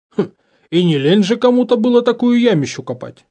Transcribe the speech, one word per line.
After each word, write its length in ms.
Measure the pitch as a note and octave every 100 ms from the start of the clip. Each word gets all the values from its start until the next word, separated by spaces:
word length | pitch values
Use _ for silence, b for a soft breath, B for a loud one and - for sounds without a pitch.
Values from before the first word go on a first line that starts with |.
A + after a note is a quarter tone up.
| _ -
Хм, 140 | - _ _ _ _
и 140 | E3+
не 140 | F3 D3
лень 260 | C#3 G#3
же 140 | F#3+ A#3
кому-то 400 | B3 B3 B3 A#3+
было 240 | B3 A#3+
такую 380 | A#3+ A#3 A#3+ A#3+
ямищу 440 | A#3+ F3 B2+ -
копать. 420 | - B2 B2 - _